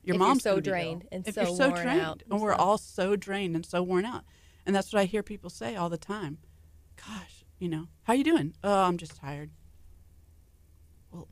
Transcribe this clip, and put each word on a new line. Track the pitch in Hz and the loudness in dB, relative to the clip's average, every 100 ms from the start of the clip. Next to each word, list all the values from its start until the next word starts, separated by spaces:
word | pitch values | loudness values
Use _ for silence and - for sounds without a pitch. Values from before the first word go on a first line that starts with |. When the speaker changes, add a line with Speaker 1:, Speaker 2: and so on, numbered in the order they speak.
Speaker 1:
your | 185 180 | -2 4
Speaker 2:
If | |
you're | 196 | 6
Speaker 1:
mom's | 269 | 4
Speaker 2:
so | 214 | 4
Speaker 1:
gonna | 190 | 2
be | 160 | 2
ill. | |
Speaker 2:
drained | 180 165 170 - | -2 -2 -6 -8
and | 185 202 | -8 -6
Speaker 1:
If | 208 | -2
Speaker 2:
so | |
Speaker 1:
you're | 175 180 | -2 2
so | 269 | 2
Speaker 2:
worn | 175 | 2
Speaker 1:
drained, | 240 311 | 0 0
Speaker 2:
out | 160 - | 0 -6
and | - | -4
Speaker 1:
and | 202 | -2
we're | 214 - | 0 2
Speaker 2:
so | |
Speaker 1:
all | 180 214 | 4 2
so | - - 185 208 | -2 -2 0 0
drained | 196 196 190 165 | -2 -4 -2 -4
and | 175 | -2
so | 175 | -2
worn | 180 180 220 | 2 0 0
out. | - - - - _ - | -6 -14 -20 -20 _ 0
And | 196 | 0
that's | 190 | 2
what | 208 | 2
I | 185 | 2
hear | 214 | 0
people | 208 208 180 | -6 -12 -14
say | - 226 220 | -10 -8 -4
all | 170 | -4
the | 165 | -4
time. | - 208 156 156 - - - - - - | -8 -8 -8 -10 -18 -20 -20 -20 -20 -20
"Gosh, | - 214 - - - - | -14 -14 -14 -20 -20 -8
you | 175 | -6
know, | 156 165 - | -6 -8 -10
how | - | 0
you | 254 285 | 2 4
doing?" | 330 147 - 196 | 4 2 -4 2
"Oh, | 196 | 4
I'm | 185 175 | 4 2
just | 160 - | -6 -14
tired." | 139 143 151 - - - - - - - - - - _ _ - - - - | -12 -10 -12 -18 -20 -20 -20 -20 -20 -20 -20 -20 -20 _ _ -20 -20 -20 -20
Well, | 175 - | -18 -16